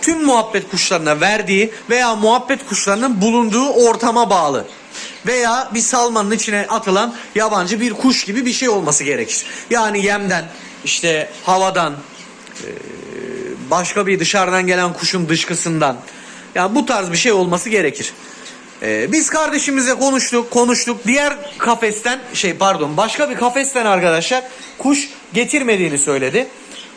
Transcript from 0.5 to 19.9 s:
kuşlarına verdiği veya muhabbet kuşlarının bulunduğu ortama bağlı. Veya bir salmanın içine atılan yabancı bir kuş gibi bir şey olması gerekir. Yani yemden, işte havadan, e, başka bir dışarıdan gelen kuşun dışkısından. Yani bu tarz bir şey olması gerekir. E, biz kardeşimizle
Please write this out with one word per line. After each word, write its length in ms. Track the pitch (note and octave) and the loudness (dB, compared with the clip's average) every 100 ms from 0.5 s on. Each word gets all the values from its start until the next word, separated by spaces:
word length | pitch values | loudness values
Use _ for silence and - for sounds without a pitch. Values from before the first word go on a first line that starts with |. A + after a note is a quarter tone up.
| G3+ - | -2 -4
kuşlarına 500 | F#3 - F3+ D#3 D3+ | -2 0 0 2 2
verdiği 500 | F#3 G#3+ G3 F#3+ A3 - - | 2 2 2 2 0 -2 -2
veya 240 | A#3+ B3 | 2 2
muhabbet 540 | G#3+ G#3+ B3 A#3+ C4+ - | 2 4 4 2 -4 -2
kuşlarının 520 | - - G3+ C4 G#3 | -4 0 0 0 2
bulunduğu 480 | G#3+ A#3 A3+ A3 C#4 | 2 4 2 2 2
ortama 640 | A#3+ A#3 G#3 A#3+ A3+ A3+ | 6 4 4 2 2 4
bağlı. 360 | F#3 D3+ B2+ - - - - - - F#3+ | 4 2 0 -4 -12 -18 -16 -14 -8 -2
Veya 420 | B3 A#3 A#3+ C4 | 0 2 0 -2
bir 60 | A3 | -2
salmanın 500 | - B3+ A#3+ A3 G3+ | 0 2 2 2 0
içine 360 | A3 - G#3 G3 | 0 0 -2 -2
atılan 460 | A3 G3 F#3+ A#3 - - | -2 0 2 0 -4 -6
yabancı 460 | G3+ A3 G3+ F3 G#3+ | -2 0 0 0 0
bir 120 | A#3+ | -2
kuş 320 | G#3 C4 - | 2 2 2
gibi 220 | - A3 B3 | 0 -2 -2
bir 60 | |
şey 160 | - B3+ | 0 2
olması 360 | G3+ D#3 D3 | 2 2 0
gerekir. 420 | C#3+ B2+ A2 - - - - | 0 -2 -2 -4 -6 -10 -2
Yani 340 | A#3 A3 G3+ | 0 2 0
yemden, 400 | G3 G3+ G3 F3+ E3 - - - | 0 0 0 -2 -4 -12 -18 -10
işte 460 | - - E3+ D#3 D3+ - | -4 -2 0 0 -2 -4
havadan, 480 | - F#3 F#3+ F3+ D#3+ C#3+ - - - - - - | 0 2 2 2 0 -4 -12 -18 -20 -20 -20 -14
e, 60 | - - - - - - - G1+ - C3+ B2+ | -12 -12 -14 -14 -12 -10 -10 -8 -8 -8 -2
başka 360 | E3 F3 G#3 F#3+ | 0 0 0 0
bir 140 | F#3+ | 2
dışarıdan 460 | D#3+ G3+ F#3 F#3 F3+ | 2 2 2 2 2
gelen 260 | F3+ F3+ | 2 0
kuşun 360 | F3 E3+ F#3 D#3+ | -2 -2 -2 0
dışkısından. 680 | E3 - E3+ E3+ D#3+ C#3+ B2 - - - - - | 0 0 -4 -2 0 0 -2 -8 -18 -18 -20 -8
Yani 200 | - F3+ | -2 0
bu 120 | A#3+ A#3+ | 2 2
tarz 260 | A3+ F3+ | 0 0
bir 40 | E3+ | 0
şey 160 | B3 | 2
olması 380 | G3+ F3+ F3 A3 | 4 2 0 0
gerekir. 420 | G#3+ E3+ - - - - - - - - - | 2 2 -2 -8 -12 -18 -18 -18 -20 -20 -8
E, 300 | G#2+ G#2+ B2+ | -2 0 0
biz 180 | D#4 - | 0 0
kardeşimizle 640 | D#4+ D4+ D4 C#4+ C4+ B3+ | 0 0 0 -2 0 0